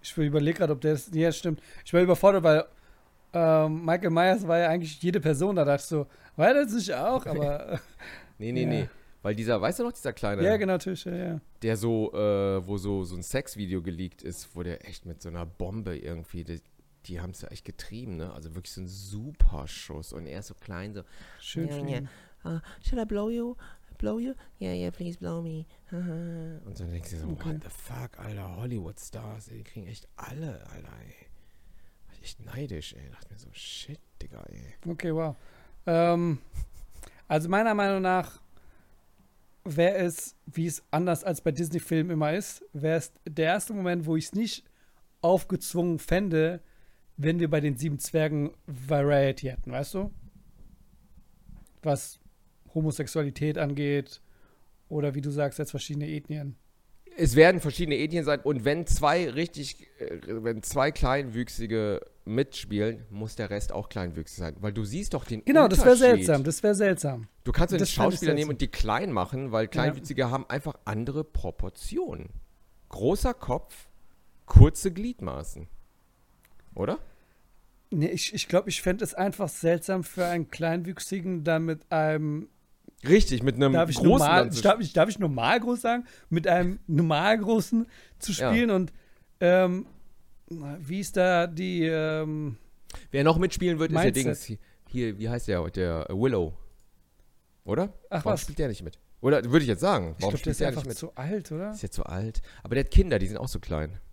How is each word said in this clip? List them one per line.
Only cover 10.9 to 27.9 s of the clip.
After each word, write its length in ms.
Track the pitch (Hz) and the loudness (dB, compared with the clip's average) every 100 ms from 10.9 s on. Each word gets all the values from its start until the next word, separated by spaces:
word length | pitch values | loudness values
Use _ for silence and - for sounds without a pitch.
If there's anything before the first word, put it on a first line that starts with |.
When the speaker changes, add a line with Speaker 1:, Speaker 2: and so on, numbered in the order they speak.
| 185 | -8
Speaker 1:
ja, 100 | 180 175 | -8 -8
ja. 240 | 180 160 - - | -6 -8 -12 -6
Speaker 2:
der 140 | 113 110 | -4 -2
so, 360 | 113 113 110 | 0 0 -2
äh, 520 | 90 104 101 98 95 90 | 0 0 2 0 -2 -4
wo 120 | 101 | -6
so, 240 | 98 98 | -4 -4
so 140 | 92 90 | -4 -8
ein 60 | |
Sexvideo 580 | 90 131 139 104 98 92 | -6 -6 -6 -8 -6 -4
geleakt 400 | 85 82 90 _ | -6 -8 -10 _
ist, 320 | - 90 - | -14 -14 -14
wo 80 | 85 | -10
der 240 | 87 85 - | -10 -10 -12
echt 160 | - - | -16 -16
mit 140 | 82 | -16
so 80 | 87 | -12
einer 160 | 85 | -12
Bombe 520 | 82 - 87 104 95 82 | -12 -10 -10 -8 -8 -10
irgendwie, 460 | 60 82 82 85 | -10 -12 -12 -14
die, 180 | 82 85 _ _ _ _ - | -12 -12 _ _ _ _ -14
die 140 | 87 | -12
haben's 200 | 90 92 | -10 -12
ja 80 | - | -16
echt 160 | - | -16
getrieben, 520 | - - - 110 123 85 | -16 -16 -14 -12 -12 -10
ne? 160 | 80 | -10
Also 220 | 67 78 | -12 -14
wirklich 180 | 82 87 | -14 -14
so 80 | - | -14
ein 40 | 92 | -14
Superschuss. 1300 | 95 98 104 127 151 - 78 69 - - 76 78 | -14 -14 -12 -12 4 4 4 -10 -12 -12 -14 -12
Und 140 | 58 82 | -14 -12
er 120 | 78 | -14
ist 80 | 101 | -14
so 80 | |
klein, 400 | - - 87 101 | -18 -14 -12 -10
so, 80 | 101 87 - - - | -14 -16 -20 -20 -18
Speaker 1:
Schön 280 | - - 160 | -12 -6 -6
Speaker 2:
„Ja, 60 | |
Speaker 1:
für 120 | 143 151 | -6 -6
Speaker 2:
ja. 120 | - | -6
Speaker 1:
ihn. 100 | 139 - - - | -8 -16 -20 -16
Speaker 2:
Ah, 160 | 165 165 - - | -10 -10 -10 -6
shall 200 | - 254 | -2 -2
I 40 | |
blow 240 | 220 202 208 | -2 -4 -4
you? 280 | 233 240 247 - - - - | -4 -6 -8 -16 -20 -20 -6
Blow 220 | 214 220 | -4 -2
you? 140 | 247 262 - - | -6 -8 -16 -12
Yeah, 120 | 190 | -8
yeah, 160 | 180 180 | -6 -6
please 260 | 175 175 170 | -8 -10 -10
blow 240 | 175 165 | -8 -8
me.“ 240 | 165 160 160 - | -8 -10 -14 -20
<laughs> 120 | - | -14
Und 840 | 175 180 165 170 165 165 160 - - | -10 -8 -8 -10 -12 -12 -14 -16 -12
so 80 | |
denkst 260 | 87 87 80 | -10 -10 -10
du 60 | 85 | -10
so, 80 | 78 | -8
Speaker 1:
Okay. 180 | 156 165 | -8 -8
Speaker 2:
„What 100 | 156 | -8
the 60 | - | -10
fuck, 460 | - - | -16 -14